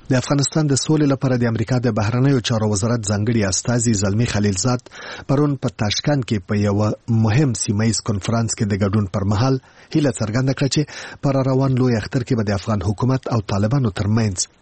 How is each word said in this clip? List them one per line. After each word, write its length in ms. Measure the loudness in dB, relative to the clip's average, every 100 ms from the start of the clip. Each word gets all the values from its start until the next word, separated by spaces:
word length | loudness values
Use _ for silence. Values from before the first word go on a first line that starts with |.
| -2
د 80 | 0
افغانستان 500 | 2 0 0 0 0
د 80 | 0
سولې 300 | 2 2 2
لپاره 240 | 2 0 0
د 60 | 0
امریکا 280 | 0 0 0
د 120 | 0 0
بهرنیو 420 | 0 2 2 2 0
چارو 200 | 0 0
وزارت 360 | 0 0 -2 -2
ځانګړي 300 | 0 0 2 0
استازي 460 | 0 0 0 2 2
زلمی 260 | 2 0 0
خلیلزاد 580 | 0 0 0 0 -2 -6 -18 -16 -10 -2
پرون 260 | 0 2 0
په 100 | -4 -4
تاشکند 460 | -4 -2 0 0 0
کې 160 | -4 -2
په 100 | 0 0
یوه 240 | 2 0 -2 0 2
مهم 320 | 4 4 2 0
سیمه 260 | -2 0 0
ییز 140 | 0 -2
کنفرانس 480 | -4 -2 -2 -2 -2
کې 80 | -2
د 140 | 0
ګډون 240 | 0 0 -2 -2
پر 100 | 0
مهال 260 | 2 2 0 -4 -20 -4 0
هیله 160 | 0 0
څرګنده 340 | -2 0 0 0
کړه 100 | 0 0
چې 420 | -2 -6 -16 -4 -2
په 100 | 0
راروان 420 | 2 2 2 2
لوی 160 | 2 0
اختر 240 | -2 -4 0
کې 100 | 0
به 60 | 0
د 60 | -2
افغان 260 | -2 -2 -2
حکومت 420 | 0 0 0 -2
او 80 | -4 -2 0
طالبانو 400 | 0 0 0 -2
ترمنځ 380 | 0 0 0 -2 -8 _